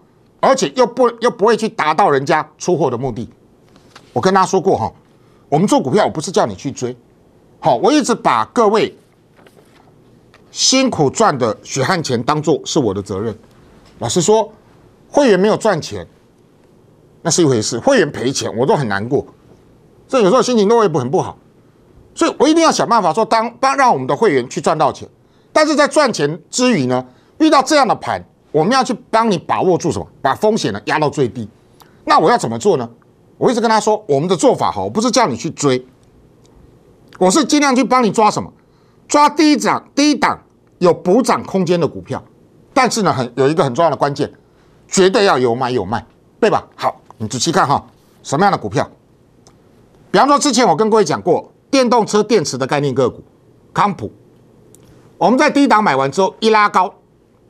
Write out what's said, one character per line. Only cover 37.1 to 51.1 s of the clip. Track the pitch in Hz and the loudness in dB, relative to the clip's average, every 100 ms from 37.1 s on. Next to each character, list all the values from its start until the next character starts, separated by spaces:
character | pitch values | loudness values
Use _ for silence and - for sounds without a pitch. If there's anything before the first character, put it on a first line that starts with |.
| - | -2
我 | 185 | 0
是 | 202 | 2
尽 | 220 294 | 0 0
量 | 285 | 2
去 | 247 | 0
帮 | 233 254 | 0 2
你 | 226 | 2
抓 | 165 214 | 2 0
什 | 160 | 0
么？ | 90 - _ _ _ _ - | -8 -14 _ _ _ _ -2
抓 | 294 294 | 2 2
低 | 294 302 269 | 2 2 2
涨、 | 190 127 - | 0 -4 -4
低 | - 294 | -2 0
档 | 262 160 107 _ _ _ _ | 0 -2 -4 _ _ _ _
有 | 175 | 0
补 | 165 180 208 | 2 2 2
涨 | 233 156 | 2 -2
空 | - 190 | -2 -4
间 | 170 175 | 0 0
的 | 143 | -2
股 | 95 | -6
票。 | 85 123 - _ _ _ _ | -10 -10 -12 _ _ _ _
但 | - 254 | 0 0
是 | 240 | 0
呢， | 180 | -2
很， | 135 117 131 | -2 -4 0
有 | 135 | 0
一 | |
个 | 160 | 2
很 | 143 | -2
重 | 120 | 0
要 | 170 | 0
的 | 214 | 0
关 | 143 | -2
键， | 143 120 - _ _ _ _ _ | -2 -6 -8 _ _ _ _ _
绝 | - 185 | 0 2
对 | 214 | 4
要 | 196 147 | 2 2
有 | 127 | 0
买 | 120 123 | 0 -2
有 | 123 | -4
卖， | 92 110 - _ _ _ | -4 -6 -8 _ _ _
对 | 220 | 0
吧？ | 143 - - | 0 -4 -8
好， | - - - - | -6 -6 -14 -12
你 | 110 | -10
仔 | 127 | -4
细 | 156 | -2
看 | 185 139 | 0 0
哈， | 131 - _ _ _ | 0 -4 _ _ _
什 | - 139 | -6 0
么 | |
样 | 196 | 0
的 | 170 | 0
股 | 104 | -4
票？ | 107 - - _ _ _ _ _ _ _ _ _ _ _ | -6 -6 -10 _ _ _ _ _ _ _ _ _ _ _
比 | 185 | 2
方 | 254 | 4
说 | 285 | 2
之 | 294 | 2
前 | 233 240 | 2 2
我 | 240 | 2
跟 | 220 | 2
各 | 220 | 2
位 | |
讲 | 170 | 0